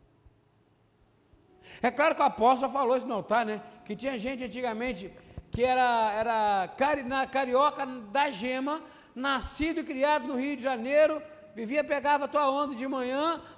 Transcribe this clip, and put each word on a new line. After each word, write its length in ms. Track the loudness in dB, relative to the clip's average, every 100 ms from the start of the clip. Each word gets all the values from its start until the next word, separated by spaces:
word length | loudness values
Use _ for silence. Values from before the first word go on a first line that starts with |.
| _ _ -20 _ _ _ _ _ _ _ _ _ _ _ _ _ -20 -4
É 100 | -2
claro 260 | 2 2 4
que 60 |
o 20 |
apóstolo 480 | 2 4 4 4 2
falou 240 | 0 2 2
isso 100 | 0
no 80 |
altar, 320 | -4 0 0 0
né? 160 | -4 -10 -16
Que 100 | -12
tinha 240 | -8 -6 -4
gente 240 | -4 -6
antigamente 680 | -8 -6 -6 -4 -4 -6 -10 -16 -18 -18 -10
que 100 | 0
era, 480 | 2 4 4 4 2
era 540 | 0 0 2 2 2 0 0
cari-, 280 | 2 2
na, 220 | -2 -2 0
carioca 580 | 0 2 4 4 2 -6
da 420 | -8 -4 0 0
gema, 520 | -2 -4 -2 -2 -4 -8 -20 -18
nascido 640 | -6 -2 -2 -4 -4 -2 -2
e 60 |
criado 420 | -4 0 2 2 0
no 80 |
Rio 220 | -4 -2 -4
de 60 |
Janeiro, 600 | -4 -4 2 4 4 2 -8 -18 -16
vivia, 300 | -10 -4 -2
pegava 400 | 0 0 2 2
a 40 | 2
tua 220 | 2 2
onda 240 | 2 -2
de 140 | -4 -4
manhã, 520 | -4 -2 0 0 -2 -6